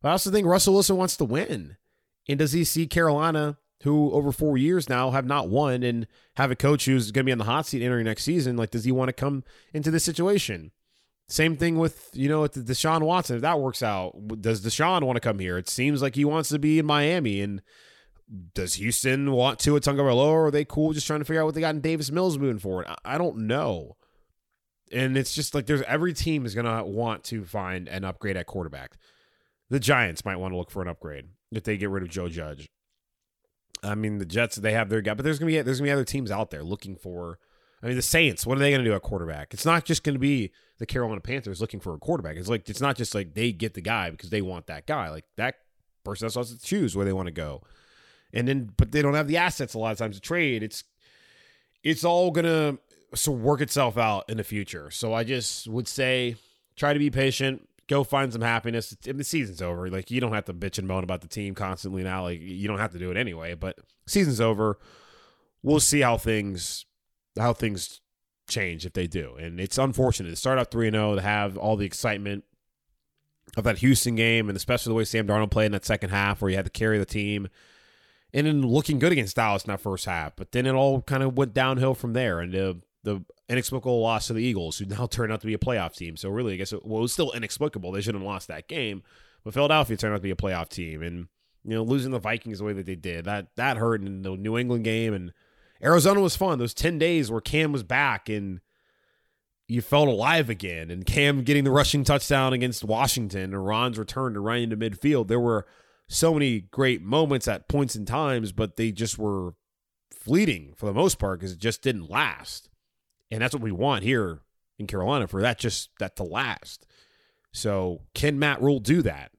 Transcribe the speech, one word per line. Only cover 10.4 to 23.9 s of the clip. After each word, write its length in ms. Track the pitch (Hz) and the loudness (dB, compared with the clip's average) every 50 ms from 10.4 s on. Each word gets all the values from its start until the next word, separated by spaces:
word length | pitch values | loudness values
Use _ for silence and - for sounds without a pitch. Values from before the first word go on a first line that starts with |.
| - - 107 85 80 80 _ _ _ _ _ _ _ _ _ _ _ _ | 2 0 -6 -8 -8 -14 _ _ _ _ _ _ _ _ _ _ _ _
Same 280 | - - 156 160 165 | 0 2 4 4 4
thing 220 | 139 165 170 165 160 | 2 2 2 4 4
with, 320 | 165 165 - - - - - | 2 2 0 -4 -20 -16 -6
you 160 | 127 131 143 | -2 0 2
know, 140 | 151 156 151 | 4 4 2
with 240 | 147 - 135 123 | 2 0 -4 -4
Deshaun 360 | 113 131 - - 160 160 165 156 | -4 -2 0 2 2 2 4 2
Watson. 340 | 156 175 185 170 - 123 | 2 2 2 0 0 -2
If 60 | 117 117 | 0 0
that 160 | 151 170 151 | 2 2 2
works 240 | 135 131 120 - 127 | 0 -2 -2 -2 -2
out, 300 | 110 104 95 92 90 - | 0 0 0 -2 -4 -8
w-, 280 | - 104 107 113 110 | -10 -10 -8 -8 -4
does 200 | 95 113 113 107 | 0 0 0 0
Deshaun 420 | 92 113 - - 151 170 185 180 147 | 0 -2 0 2 2 4 4 4 2
wanna 160 | 127 127 120 | 2 0 0
come 200 | - 120 107 98 | 0 0 0 0
here? 200 | 95 90 90 90 | -2 -2 -2 -4
It 100 | 90 - | -4 -4
seems 340 | - - 127 143 147 139 135 | -2 0 2 2 2 2 0
like 120 | 139 113 | 0 2
he 100 | 135 143 | 2 2
wants 260 | 143 151 160 156 - | 4 4 2 0 0
to 80 | 147 151 | -2 0
be 200 | 143 151 156 160 | 2 4 4 4
in 80 | 156 | 4
Miami. 540 | 151 147 147 147 147 175 180 156 117 101 98 | 4 2 4 4 4 2 2 0 0 0 0
And 220 | 101 101 101 98 - _ _ - - - - _ _ _ _ - _ _ 113 95 87 85 _ | -2 -4 -4 -8 -10 _ _ -20 -20 -20 -20 _ _ _ _ -20 _ _ -16 -16 -16 -12 _
does 200 | - 95 90 - | -6 -4 -4 -4
Houston 580 | - 101 113 117 - - 131 131 135 139 139 135 | -2 -2 -2 -2 0 0 0 0 2 2 2 2
want 260 | 123 123 135 131 - | 4 2 2 2 2
Tua 220 | - 147 147 147 | 2 4 4 4
Tagovailoa, 360 | 135 143 139 139 143 139 123 | 4 2 2 4 4 4 6
or 300 | 123 139 151 160 160 160 | 6 6 6 6 6 4
are 40 | 151 | 4
they 140 | 143 147 147 | 4 2 -2
cool 280 | - - - 156 160 156 | 0 0 0 0 2 0
just 140 | 151 - | -2 -2
trying 140 | - 156 151 | -2 -2 -2
to 40 | 151 | -2
figure 180 | - 160 160 160 | 0 0 0 2
out 20 | |
what 100 | 156 151 | 0 0
they 60 | 156 | 0
got 140 | 160 160 156 | 0 0 -2
in 80 | 156 135 | 0 0
Davis 280 | 160 160 160 151 131 | 0 0 0 -2 -2
Mills 280 | 143 170 185 185 160 139 | 0 2 2 2 2 2
moving 200 | 139 135 120 104 | 0 0 0 0
forward? 280 | 95 101 92 92 87 | -4 -4 -4 -4 -4
I, 100 | - 80 - _ | -6 -10 -12 _
I 140 | - 131 151 | -6 -2 -2
don't 280 | 175 170 - 113 110 | 0 -2 -2 -2 -2
know. 500 | 107 120 139 160 143 98 85 76 - | 0 0 0 2 0 -2 -4 -6 -12